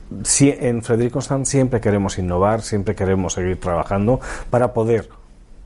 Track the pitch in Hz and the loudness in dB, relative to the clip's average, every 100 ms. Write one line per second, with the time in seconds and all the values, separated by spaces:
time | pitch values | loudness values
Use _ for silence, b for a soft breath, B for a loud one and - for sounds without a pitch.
0 | - 101 95 - 143 131 123 120 113 113 | -14 -8 -2 4 4 4 0 -2 0 0
1 | 120 135 117 135 135 139 131 120 107 101 | 2 -2 -4 -2 0 2 2 2 2 2
2 | 95 - 87 90 98 110 - 104 98 98 | 0 -2 -2 2 2 2 -2 -4 -2 -2
3 | 95 95 87 - 90 87 90 85 - 98 | 0 0 0 -2 -4 -2 -2 -2 0 0
4 | 104 131 B B B 123 123 117 113 110 | 2 0 B B B 0 2 0 0 0
5 | 87 - - - - - | -2 -16 -20 -20 -20 -20